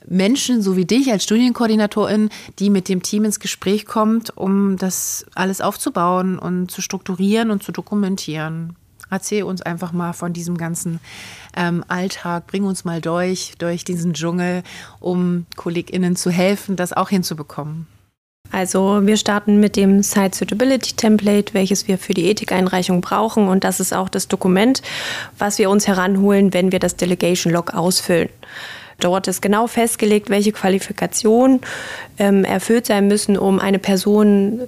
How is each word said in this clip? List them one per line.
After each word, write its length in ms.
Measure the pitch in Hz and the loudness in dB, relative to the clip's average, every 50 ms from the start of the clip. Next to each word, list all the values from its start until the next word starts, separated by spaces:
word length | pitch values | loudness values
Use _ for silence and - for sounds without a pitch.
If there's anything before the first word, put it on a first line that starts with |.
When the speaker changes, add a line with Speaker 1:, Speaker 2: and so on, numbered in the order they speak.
| - | -8
Speaker 1:
Menschen, 560 | - 175 185 185 202 262 277 - - 247 233 | -2 0 2 2 4 2 2 0 0 0 0
so 140 | 202 190 185 | 2 2 2
wie 80 | 185 185 | 0 2
dich 280 | 160 208 254 277 262 | 2 2 2 2 2
als 120 | 220 185 - | 0 0 0
Studienkoordinatorin, 1040 | - 214 226 247 254 233 - 240 220 220 214 208 202 - 214 202 - 202 214 214 214 - - - - - - | 0 2 4 4 2 2 2 0 2 2 2 2 0 0 -2 0 0 2 0 0 0 -2 -8 -20 -14 -6 -2
die 120 | 196 202 | 0 2
mit 180 | 202 190 180 - | 2 2 2 0
dem 140 | 190 180 | -2 -2
Team 220 | - - - 208 214 | -2 -2 -2 0 0
ins 160 | 214 208 - | 0 -2 -4
Gespräch 460 | - 190 - - - 185 202 214 208 | -6 -8 -8 -6 -2 -2 -2 -2 -2
kommt, 500 | - - 226 214 214 220 226 220 - - | -4 -2 0 2 2 2 0 -2 -6 -10
um 400 | - 196 190 196 196 202 196 190 | -6 -2 0 2 2 2 2 0
das 500 | 180 190 185 180 - - - - - - - - | 0 -2 -4 -4 -4 -6 -6 -8 -10 -12 -12 -6
alles 260 | - 185 190 196 - | -4 -4 -4 -2 -2
aufzubauen 760 | - 196 - - - 302 262 190 170 180 180 185 185 190 185 - | -4 -4 -4 -4 -6 -4 -2 0 0 2 2 0 0 -2 -2 -4
und 300 | - 175 180 180 180 180 | -4 -4 -4 -4 -4 -6
zu 100 | - - | -8 -10
strukturieren 680 | 185 - - 185 - - 185 175 190 196 214 226 233 226 | -10 -8 -8 -8 -6 -6 -4 0 0 2 2 2 2 0
und 120 | 208 196 | -2 -2
zu 80 | - - | -4 -6
dokumentieren. 1040 | 175 - 175 - 208 208 202 190 196 185 - - 151 156 156 160 160 165 165 165 170 _ _ _ _ _ - - | -10 -10 -8 -4 -2 -2 0 0 -2 -4 -6 -8 -6 -6 -6 -6 -6 -8 -10 -10 -12 _ _ _ _ _ -12 -8
Erzähl 340 | 190 190 - - 208 214 190 | -8 -6 -4 -2 -2 -2 -2
uns 180 | 165 190 180 | -2 -4 -6
einfach 300 | - 165 170 170 185 175 | -6 -6 -6 -6 -6 -6
mal 200 | 165 175 175 170 | -4 -4 -4 -6
von 200 | 170 - 175 175 | -6 -6 -6 -6
diesem 260 | 170 170 170 170 175 165 | -6 -6 -6 -6 -6 -4
ganzen, 400 | 165 165 170 170 - 175 165 165 - - - - - - - - - - - | -4 -6 -6 -6 -6 -6 -6 -8 -10 -14 -20 -18 -18 -18 -18 -20 -20 -12 -6
ähm, 280 | 180 175 175 170 175 - - | -4 -2 -2 -2 -2 -4 -4
Alltag, 600 | 180 180 180 190 - - - 175 175 170 170 - | -4 -4 -4 -4 -6 -6 -6 -6 -6 -6 -6 -6
bring 160 | - 196 202 | -4 -2 -2
uns 200 | 196 190 - - | -2 -2 -4 -6
mal 160 | 175 170 165 | -6 -6 -4
durch, 540 | 160 165 165 175 180 185 185 180 - - - - | -4 -2 -2 -2 0 -2 -2 -4 -6 -12 -10 -6
durch 260 | 170 170 170 170 - | -4 -4 -4 -6 -6
diesen 280 | - 180 170 165 180 | -6 -6 -4 -2 -2
Dschungel, 500 | 160 147 160 170 170 180 175 180 180 180 180 - - - - - - - | -2 -2 -4 -2 -2 -2 -2 -2 -2 -4 -6 -10 -16 -18 -18 -20 -16 -8
um 480 | - 180 180 180 180 180 175 175 170 - - | -4 -2 0 0 0 0 0 -2 -4 -8 -12
KollegInnen 600 | - - 180 170 175 175 - - 185 180 180 180 | -10 -8 -6 -4 -4 -6 -4 -2 -2 0 0 0
zu 140 | 180 - 185 | 0 0 0
helfen, 460 | 170 180 180 190 202 196 - - 190 | 2 2 2 2 2 0 -2 -6 -4
das 160 | 175 180 175 | -4 -4 -2
auch 180 | - - 190 - | -2 -2 -2 0
hinzubekommen. 760 | 202 185 175 - 170 156 147 - - - 143 151 156 165 160 - _ _ _ _ _ _ _ _ _ _ _ - | 0 0 0 -2 -4 -8 -10 -12 -10 -10 -10 -8 -8 -10 -12 -14 _ _ _ _ _ _ _ _ _ _ _ -6
Speaker 2:
Also 560 | - 190 185 180 - 185 190 196 202 208 196 | -4 -4 -2 0 0 2 2 4 4 4 4
wir 100 | 196 220 | 4 4
starten 420 | 214 - - 202 208 - 208 208 208 | 2 2 0 0 0 2 4 4 6
mit 180 | 208 202 - | 6 4 4
dem 260 | 196 196 196 196 202 | 2 4 4 6 4
Site 340 | 202 - - 208 196 185 - | 4 2 2 2 0 0 0
Suitability 580 | - 190 - 196 208 247 269 269 240 - - - | -4 -4 -4 0 0 2 2 2 0 -2 -4 -6
Template, 600 | - - 220 214 208 196 208 208 202 202 - - | 0 2 4 4 4 4 4 2 2 2 0 0
welches 340 | 196 190 185 196 - - - | 0 0 0 0 -2 0 -2
wir 80 | 190 | -2
für 160 | 185 - - | -2 0 -2
die 160 | 196 190 165 180 | -2 0 2 0
Ethikeinreichung 720 | 214 - - - - 185 185 185 - 185 180 - 185 180 | 0 0 -2 -2 0 0 0 0 0 0 0 0 0 0
brauchen. 480 | 180 - 196 202 214 226 - 226 208 190 | 0 0 0 0 0 0 2 2 2 4
Und 160 | 185 190 - | 4 2 2
das 160 | 190 185 - | 0 -2 -2
ist 140 | 185 - - | -4 -2 -2
auch 140 | 185 190 185 | -2 -4 -2
das 200 | - 196 - - | -4 -6 -4 -4
Dokument, 540 | - 185 - 185 180 190 214 254 262 - - - - - - - - - - - - - | -4 0 2 2 4 4 4 2 2 0 -2 -8 -10 -8 -8 -8 -8 -10 -10 -12 -8 -4
was 200 | 202 208 202 - | -4 -2 0 0
wir 120 | 214 190 | 2 4
uns 160 | 202 208 202 | 4 2 2
heranholen, 640 | 208 196 185 180 190 202 190 196 202 202 196 202 190 | 2 2 2 2 2 2 2 4 4 4 6 4 4
wenn 200 | 185 180 180 185 | 4 2 2 2
wir 60 | 185 185 | 2 2
das 180 | - 180 - | 0 0 -2
Delegation 560 | - 175 175 180 - - 170 180 175 - 170 | 0 0 0 0 0 2 0 0 0 0 0
Log 200 | 165 170 170 - | 0 0 -2 -2
ausfüllen. 560 | - 170 165 185 185 - - - 180 165 165 - - - - - - - - - - - - - - - | -4 -2 0 0 0 0 0 0 0 0 0 -2 -6 -14 -20 -18 -18 -16 -16 -16 -16 -18 -20 -16 -8 -2
Dort 280 | - 180 180 190 185 185 | 0 0 0 0 0 -2
ist 140 | 185 - | -4 -2
genau 240 | - 196 208 214 233 | 0 2 2 2 2
festgelegt, 640 | 226 - 233 233 233 - - 226 208 208 208 208 - | 0 0 0 0 0 0 0 2 2 2 2 2 0
welche 220 | 196 202 202 214 | 0 2 2 2
Qualifikationen, 1080 | 208 - - 190 190 190 - - 214 - - - - - - 214 220 240 254 269 262 254 - - - - - - - - - - - - | 0 0 0 0 0 0 -2 -4 -6 -4 -4 -4 -4 0 2 4 4 6 6 6 4 4 0 -4 -12 -12 -12 -12 -12 -14 -14 -12 -4 0
ähm, 260 | 202 202 196 196 190 | 2 4 4 4 4
erfüllt 420 | - 196 190 - - 226 240 233 | 2 0 -2 2 2 2 2 2
sein 220 | - 214 202 196 202 | 2 2 4 4 4
müssen, 280 | 208 208 - - 202 | 2 2 2 2 0
um 220 | 190 190 196 190 185 | 2 4 2 2 2
eine 200 | - 196 196 190 | 2 2 0 0
Person 840 | - - 196 185 - 208 208 208 214 208 202 196 196 202 226 240 254 | 2 0 0 2 2 2 4 6 6 6 6 4 2 0 -2 -4 -8